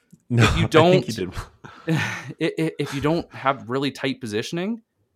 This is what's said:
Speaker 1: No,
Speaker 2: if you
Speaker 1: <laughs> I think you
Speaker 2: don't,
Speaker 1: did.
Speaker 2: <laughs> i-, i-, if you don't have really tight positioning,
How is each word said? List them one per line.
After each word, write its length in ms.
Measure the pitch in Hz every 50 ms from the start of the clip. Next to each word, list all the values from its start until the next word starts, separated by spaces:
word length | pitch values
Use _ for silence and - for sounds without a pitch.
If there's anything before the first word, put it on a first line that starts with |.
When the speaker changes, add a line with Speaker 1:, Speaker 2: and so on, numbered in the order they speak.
| _ _ _ _ _ -
Speaker 1:
No, 140 | 123 117 117
Speaker 2:
if 140 | - -
you 80 | 170 165
Speaker 1:
<laughs> 0 |
I 20 |
think 400 | - - 156 160 175 180 - 127
you 60 | - 110
Speaker 2:
don't, 220 | 107 92 90 - - - - _ _ - - - - -
Speaker 1:
did. 120 | 160 160
Speaker 2:
<laughs> 0 | 151 - - - - - 127 - -
i-, 120 | 156 160 - -
i-, 120 | 160 156 -
if 160 | - 147 - 143
you 60 | 139
don't 340 | 135 147 165 170 - - -
have 360 | 113 120 135 143 123 104 107
really 220 | 123 135 143 135
tight 280 | 131 - - 139 131 -
positioning, 640 | - 107 104 107 120 - - 170 180 208 233 220 - _ _ _ _ _ _